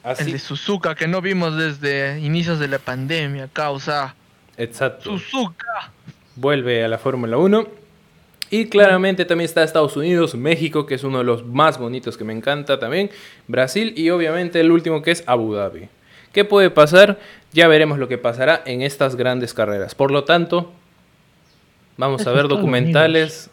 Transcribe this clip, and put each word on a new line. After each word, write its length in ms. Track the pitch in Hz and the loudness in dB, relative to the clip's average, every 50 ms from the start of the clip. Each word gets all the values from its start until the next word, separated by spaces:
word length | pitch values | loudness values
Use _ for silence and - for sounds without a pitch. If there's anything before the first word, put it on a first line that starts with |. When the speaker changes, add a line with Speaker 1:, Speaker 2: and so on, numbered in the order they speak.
| - | -8
Speaker 1:
Así 200 | - 131 - 151 | -8 -6 -4 -4
Speaker 2:
El 80 | 156 135 | -6 -6
de 60 | 139 | -8
Suzuka, 560 | - - 143 139 - - 208 185 - 170 156 | -10 -10 -12 -8 -4 -4 -4 -4 -4 -6 -4
que 120 | - 165 | -4 -4
no 140 | 160 180 190 | -2 -2 -2
vimos 340 | 175 190 196 180 170 165 156 | -2 -2 -2 -2 -2 -2 -2
desde 600 | 160 160 160 147 143 143 143 139 139 139 139 143 156 | -2 -2 -4 -4 -4 -4 -2 -2 -2 -2 -4 -4 -4
inicios 380 | 156 143 156 170 170 170 170 151 | -2 -2 0 0 0 -2 -2 -2
de 80 | 147 | -2
la 120 | 135 139 135 | -2 -4 -6
pandemia, 680 | - 131 127 127 131 139 165 165 151 139 139 139 135 135 _ | -6 -6 -8 -6 -4 -4 -4 -4 -4 -6 -6 -8 -10 -10 _
causa. 600 | - 151 147 139 139 139 165 147 143 139 131 - _ _ _ _ _ _ _ _ | -6 -4 -4 -4 -6 -6 -4 -4 -4 -4 -6 -10 _ _ _ _ _ _ _ _
Speaker 1:
Exacto. 600 | - 117 113 - - 135 131 131 - - 202 208 | -10 -10 -10 -4 -4 -4 -4 -4 -8 -10 -8 -8
Speaker 2:
Suzuka. 720 | 185 - - - 269 240 175 165 - - 698 220 196 - - _ _ _ - - _ _ _ _ | -8 -8 -6 -6 -4 -4 -6 -8 -12 -12 -10 -10 -10 -10 -14 _ _ _ -20 -20 _ _ _ _
Speaker 1:
Vuelve 480 | 123 123 139 147 139 123 123 120 113 113 | -4 -2 -2 0 0 0 -2 0 0 0
a 40 | |
la 100 | 113 113 | -2 -4
Fórmula 400 | 113 - 131 131 127 120 113 117 | -2 -4 -4 -4 -4 -4 -2 0
uno. 300 | 131 175 190 208 220 220 - - - - _ _ _ _ _ _ _ _ _ _ _ - - | 2 2 4 2 2 0 -4 -12 -20 -20 _ _ _ _ _ _ _ _ _ _ _ -8 -4
Y 160 | 202 214 220 | -2 -2 -2
claramente 560 | 226 214 202 208 196 185 185 185 196 190 185 175 | 0 6 6 6 6 6 4 2 0 0 0 0
también 200 | 175 175 165 170 | 0 0 -2 -2
está 180 | 160 165 165 160 | -2 0 0 0
Estados 320 | 156 160 165 151 143 - | 2 2 0 0 2 0
Unidos, 400 | 143 147 175 180 170 165 147 - | -4 -2 0 2 2 2 0 -2
México, 500 | 117 123 151 170 143 165 151 - 156 143 | -4 0 0 0 0 -2 -2 -2 -4 -2
que 100 | - 135 | -2 -6
es 80 | 123 135 | -6 -4
uno 160 | 135 135 127 | -4 -2 -2
de 40 | 123 | 0
los 220 | 123 117 117 117 | 0 -2 -2 -4
más 320 | 120 120 135 151 160 147 | -6 0 2 2 2 2
bonitos 400 | 127 120 117 123 127 - 117 107 | 0 -8 -8 -8 -8 -8 -10 -10
que 80 | - 107 | -8 -10
me 80 | 110 110 | -8 -8
encanta 440 | 113 110 139 143 147 143 - 139 127 | -4 -4 -4 -4 -4 -2 -2 -2 -2
también, 300 | 117 113 143 185 202 196 - - - - - - _ | -2 -4 -2 -4 -4 -4 -8 -16 -20 -20 -20 -20 _
Brasil 460 | - 120 123 131 131 - 202 226 226 - | -4 0 0 0 0 0 -4 -4 -4 -4
y 140 | 160 160 165 | -2 0 0
obviamente 500 | 180 175 165 156 160 175 180 170 170 170 | 0 0 0 -2 -2 -4 -4 -2 0 2
el 120 | 165 165 | 4 4
último 300 | 165 165 160 165 160 151 | 4 4 2 0 -4 -2
que 100 | 151 165 | 0 -2
es 120 | 170 - - | -2 -2 0
Abu 300 | - 123 120 113 110 104 | -2 -2 0 0 -2 -2
Dhabi. 320 | 104 101 95 80 80 92 - _ _ _ _ - - - _ - | -4 -4 -6 -8 -12 -18 -20 _ _ _ _ -20 -20 -20 _ 0
¿Qué 100 | 196 202 | 0 2
puede 260 | 202 202 202 190 180 | 4 4 4 4 6
pasar? 480 | - 156 151 147 165 185 208 202 196 - - - - - _ _ - | 6 6 6 8 8 8 8 8 6 -4 -10 -20 -20 -20 _ _ 4
Ya 140 | 151 170 165 | 6 6 8
veremos 280 | 156 156 160 151 147 | 8 6 4 2 0
lo 100 | 139 131 120 | -4 -2 -4
que 80 | 127 | -4
pasará 440 | 120 - 120 117 123 131 147 165 156 - | -2 -2 -4 -2 0 2 2 2 0 -2
en 160 | 131 123 127 | -8 -6 -4
estas 340 | 131 139 139 - 147 135 127 | -4 -6 -2 -2 -2 -2 0
grandes 380 | 123 123 127 127 127 123 120 - | -2 -2 -2 -2 -2 -4 -6 -2
carreras. 420 | - 110 104 104 101 95 - - | -2 -2 -2 -2 -4 -6 -8 -2
Por 160 | - 139 139 | -2 0 2
lo 140 | 139 143 139 | 2 0 2
tanto, 460 | - 165 175 170 170 175 175 175 - - _ _ _ _ _ _ _ _ _ _ _ _ _ _ _ _ _ _ _ _ _ _ _ _ | 2 2 2 2 0 -2 -4 -4 -6 -16 _ _ _ _ _ _ _ _ _ _ _ _ _ _ _ _ _ _ _ _ _ _ _ _
vamos 260 | - 127 - 120 123 | -4 -2 -2 -2 -2
Speaker 2:
Eso 80 | 208 123 | -2 0
Speaker 1:
a 40 | 123 | 2
ver 100 | 139 143 | 2 2
Speaker 2:
es 60 | 143 | 2
todo, 80 | 143 | 0
Speaker 1:
documentales 880 | 208 196 151 127 123 139 165 160 147 160 160 160 160 160 151 - - - | 0 0 0 0 0 0 2 4 4 4 4 4 2 0 0 -6 -14 -20
Speaker 2:
amigos. 20 | - | -20